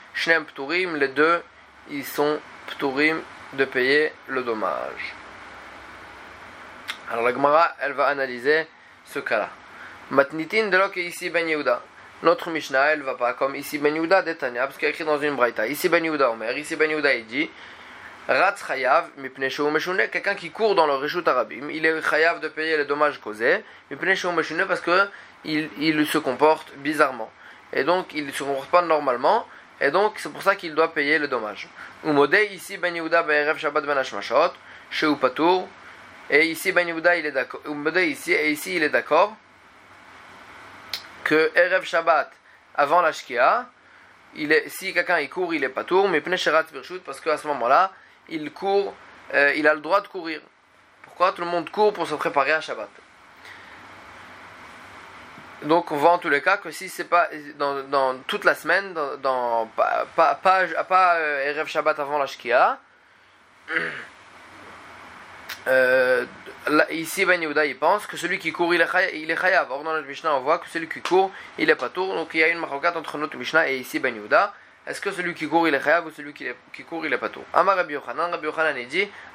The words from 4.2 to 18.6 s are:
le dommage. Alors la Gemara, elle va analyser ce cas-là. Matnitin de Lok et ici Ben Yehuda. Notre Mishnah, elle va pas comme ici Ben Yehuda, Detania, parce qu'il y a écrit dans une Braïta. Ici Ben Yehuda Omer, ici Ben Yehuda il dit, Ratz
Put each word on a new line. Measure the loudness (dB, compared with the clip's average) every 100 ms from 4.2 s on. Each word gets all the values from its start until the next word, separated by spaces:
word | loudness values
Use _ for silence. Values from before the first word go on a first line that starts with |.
| -8
le | -6
dommage. | -4 -2 -2 -4 -6 -10 -12 -14 -18 -20 -20 -20 -20 -20 -20 -20 -20 -20 -20 -20 -20 -20 -20 -14 -14 -12 -6
Alors | 0
la | 0
Gemara, | 4 4 6 4 0
elle | -4
va | 0 0
analyser | 0 -4 -2 2 2 0 -12 -20 -20 -12
ce | -10
cas-là. | -2 -2 -2 -10 -20 -20 -20 -20 0
Matnitin | 2 2 -2 -2 0 2
de | 2
Lok | 2 -2
et | -8
ici | -8 -4
Ben | -2 0
Yehuda. | 0 0 0 -4 -20 -20 0
Notre | 2 2 0
Mishnah, | -6 -2 2 2
elle | 2
va | -2 -2
pas | -2
comme | 0 -4 -4
ici | -8 -2
Ben | 0 0
Yehuda, | 2 2
Detania, | 2 -4 -6 -4
parce | -4 -2
qu'il | -4
y |
a |
écrit | -2
dans | -2 0
une | 0 2
Braïta. | 0 0 -4
Ici | -2 2
Ben | 2
Yehuda | 2 0 0
Omer, | 0 -6 -6
ici | -6 -2
Ben | 0
Yehuda | 2 0 0
il | -4
dit, | -6 -6 -10 -20 -20 -20 -20 -20 -8 0
Ratz | 2 2 0